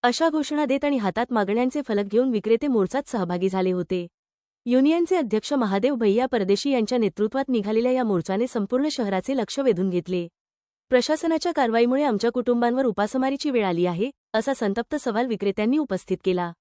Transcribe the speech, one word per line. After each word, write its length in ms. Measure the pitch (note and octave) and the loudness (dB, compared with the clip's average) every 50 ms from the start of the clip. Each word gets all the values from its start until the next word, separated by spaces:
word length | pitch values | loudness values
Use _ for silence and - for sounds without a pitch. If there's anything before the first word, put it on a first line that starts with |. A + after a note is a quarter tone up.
| - | 2
अशा 260 | A#3+ A#3+ - D#4+ E4 | 0 2 2 0 2
घोषणा 360 | D4+ D#4 C#4+ - D4+ D4 D4+ | 2 0 -2 -2 -2 -2 0
देत 200 | B3 C4+ C#4 - | 0 0 0 0
आणि 120 | C#4+ C#4+ | 0 0
हातात 280 | B3 G#3 F#3+ - A3 B3 - | 0 0 -2 -2 -2 -4 -2
मागण्यांचे 500 | B3 A3 G3+ F#3+ G#3 A#3 B3 B3+ - D4 C#4 | 0 0 0 0 0 0 0 0 -2 -4 -4
फलक 160 | - G#3+ G3+ G3+ | -2 -2 -2 -2
घेऊन 260 | G3+ G#3 A#3 C4 C4+ | 0 0 0 2 2
विक्रेते 380 | A#3 G#3 - G#3+ A3+ A3+ D4 | 0 -2 2 2 0 2 2
मोर्चात 360 | D4 B3 A3 F#3+ F#3 - F#3+ F#3 | 0 2 2 0 0 -2 -4 -4
सहभागी 420 | - - A3 F3+ F3 F3+ F3 F#3 F#3+ | -4 -4 -4 -2 -2 -2 -2 -2 0
झाले 220 | F#3 F#3+ F#3 F#3 | 0 0 0 0
होते. 360 | F3+ F3+ E3+ _ F#3 F3+ F3 E3+ _ _ _ _ _ _ _ _ _ _ _ | 0 -2 -2 _ -4 -6 -6 -10 _ _ _ _ _ _ _ _ _ _ _
युनियनचे 500 | A#3+ B3 C4 C4+ D4 D#4+ F4 F4 - F#4 | 2 4 4 4 4 4 2 2 2 2
अध्यक्ष 380 | F4 C#4+ G3+ G#3 G#3+ - - D4 | 0 0 0 -2 -2 -2 -2 0
महादेव 420 | C4+ A#3 G3 G3 G3+ G#3 C4+ C#4+ | 0 0 0 0 2 2 0 0
भैया 300 | A#3 A3+ G3+ G3 A#3 B3+ | 2 2 2 2 2 0
परदेशी 440 | B3+ - G#3+ G3+ F#3 G3+ G3+ - C#4 | 0 0 -2 2 2 0 0 2 0
यांच्या 280 | C4+ B3 A3 - B3+ | 0 0 0 0 0
नेतृत्वात 520 | B3 A3 F#3+ - - G#3 A3 - C4+ C4+ C4+ | 0 0 0 0 0 -2 0 0 -2 -2 0
निघालेल्या 420 | B3 A3 F#3+ G#3 A3 A3 A#3 B3 | -2 -2 0 0 0 2 2 2
या 120 | B3+ B3+ B3 | 2 2 0
मोर्चाने 440 | A3 G3 F3 D#3+ - F#3+ G3+ A#3+ | 0 0 0 0 -2 -2 -2 -2
संपूर्ण 400 | B3+ - A#3 G3 - B3 B3+ C#4+ D#4 | -2 -2 -4 -2 0 0 0 0 0
शहराचे 460 | - - A3+ G3 G3 F#3 - - C#4 | -2 -2 -2 0 -2 -2 -2 -2 -2
लक्ष 220 | C4 G#3+ - - C#4 | -2 -2 -4 -4 0
वेधून 300 | C4+ B3+ G3 E3+ F#3+ F#3+ | 2 2 2 2 0 0
घेतले. 380 | F3+ F3 E3+ - F#3 F3+ E3+ E3+ _ _ _ _ _ _ _ _ _ _ _ _ | 0 -2 -2 -2 -6 -6 -6 -8 _ _ _ _ _ _ _ _ _ _ _ _
"प्रशासनाच्या 600 | B3+ B3 A#3+ - D#4 D#4 - E4 E4 D#4 - F4 | 2 2 2 2 -2 0 0 0 0 0 -2 -2
कारवाईमुळे 520 | E4 D4+ C4 A3+ A3 A#3 A#3 A#3+ B3+ C#4 D4+ | 0 0 0 2 4 2 2 2 2 2 2
आमच्या 280 | C#4+ D#4 D4 - A#3 | 0 0 0 0 0
कुटुंबांवर 540 | B3 B3+ A#3 B3 B3 A#3+ A#3+ A#3+ A#3+ C4 C4+ | -2 0 0 0 0 2 2 0 2 2 0
उपासमारीची 640 | A#3+ F#3+ - G#3 G#3 - C4 B3+ C4+ C#4 C4+ - D4 | 0 0 0 -2 0 0 -2 0 0 -2 -2 -4 -2
वेळ 160 | B3+ A#3 G#3 | 0 0 0
आली 200 | F#3 E3+ E3+ F3+ | 0 2 2 0
आहे," 260 | F3+ E3+ E3+ G#3+ C#4+ - _ _ _ - | 0 0 -2 -4 -4 -6 _ _ _ -2
असा 200 | A3 A3 C#4 C4+ | -2 0 0 -2
संतप्त 420 | - A#3 G3 G3 A#3+ A#3 _ D#4 | -2 -2 -2 -2 -2 -4 _ -6
सवाल 300 | D4 - B3+ G3+ A3 B3+ | -4 -4 -2 -2 -2 -2
विक्रेत्यांनी 520 | B3+ A3+ F#3 G3+ G3+ F#3+ - G#3+ A#3 C4+ | -2 -2 -2 -2 -2 0 0 0 0 2
उपस्थित 400 | D#4 D4 - F#3+ F#3 - - F#3+ - - | 0 0 -2 -4 -6 -2 -4 -6 -2 0
केला. 260 | F#3+ F3+ F3+ F3 E3+ E3+ _ | 0 0 0 -2 -6 -8 _